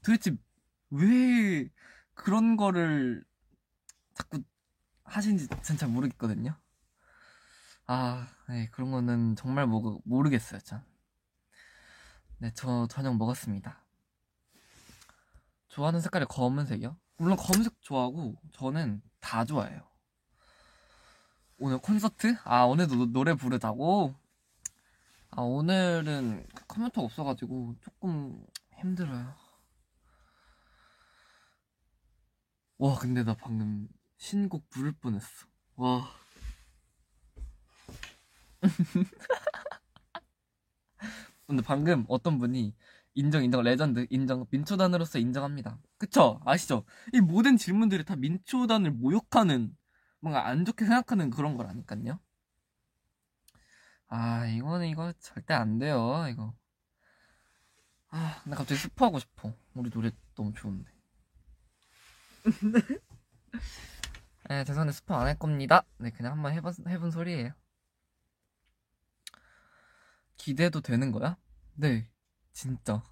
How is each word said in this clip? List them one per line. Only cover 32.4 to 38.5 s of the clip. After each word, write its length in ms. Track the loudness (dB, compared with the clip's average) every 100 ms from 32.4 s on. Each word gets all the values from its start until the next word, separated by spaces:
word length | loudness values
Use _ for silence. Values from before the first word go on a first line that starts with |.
| _ _ _ _
와, 180 | 0 2
근데 260 | 0 0
나 100 | 0
방금 540 | -2 -4 -4 -4 -6 -8 -18 _ _
신곡 520 | -6 -2 -2 -4 -10
부를 220 | -6 -6
뻔했어. 540 | -4 -6 -6 -8 -20 -20 _ _ -4
와. 320 | 0 0 -4 -18 -20 -16 -16 -16 -20 _ _ _ _ _ _ -16 -16 -16 _ _ -20 -18 -18 -20 _ _ _